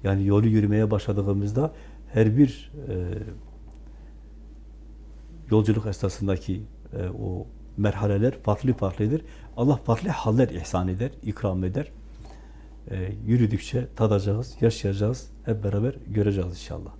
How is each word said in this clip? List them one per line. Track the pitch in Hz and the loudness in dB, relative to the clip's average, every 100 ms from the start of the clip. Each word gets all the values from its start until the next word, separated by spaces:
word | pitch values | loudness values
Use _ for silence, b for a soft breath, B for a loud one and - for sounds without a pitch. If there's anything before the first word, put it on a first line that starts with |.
Yani | 98 98 | 2 2
yolu | 98 101 113 | 6 6 6
yürümeye | 110 104 104 107 | 6 6 4 4
başladığımızda | 104 - 98 98 98 101 110 156 B B B - | 2 0 0 2 0 0 0 0 B B B -2
her | 110 110 120 | 4 4 6
bir, | 139 - - 147 131 | 4 4 -14 -12 -6
e, | 92 87 87 104 - - - - - - B B B B - - - - - - - - - - - - | -4 -2 -4 -8 -12 -16 -18 -18 -18 -18 B B B B -18 -18 -18 -20 -18 -18 -18 -18 -18 -18 -16 2
yolculuk | 110 104 107 | 4 4 2
esnasındaki, | 107 98 98 - 101 92 - 92 107 - - | 0 -4 -4 -2 -2 -2 -2 -6 -8 -16 -12
e, | 101 90 | -8 -6
o | - 101 92 - - - - | -6 -6 -6 -10 -16 -12 0
merhaleler | 104 - 104 101 120 - | 0 2 0 4 2 0
farklı | - 101 127 | 0 2 2
farklıdır. | 120 95 92 107 156 - B B - | 2 -2 0 0 0 -4 B B 0
Allah | 127 131 | 2 2
farklı | - 110 185 | 2 2 2
haller | 147 110 113 - | 0 2 4 4
ihsan | 87 80 90 92 | 0 -2 0 0
eder, | 92 127 - | -2 -4 -4
ikram | 110 - 104 92 | -8 -2 -2 0
eder. | 92 120 139 - - B B B B B B B - | -2 -2 -6 -12 -18 B B B B B B B -8
E, | 95 92 101 | -6 -6 -6
yürüdükçe | 110 123 107 104 - 131 127 | 2 4 4 2 -2 -2 -2
tadacağız, | - 110 104 98 104 127 - | 0 4 4 2 -2 -4 2
yaşayacağız, | 117 - 101 98 104 127 - - | 2 4 -2 0 0 -2 -8 -10
hep | - 107 | -4 -2
beraber | 101 101 123 - - | 0 0 0 -4 -2
göreceğiz | 104 104 98 87 | 2 2 2 -2
inşallah. | 85 - 80 80 | -6 -10 -10 -10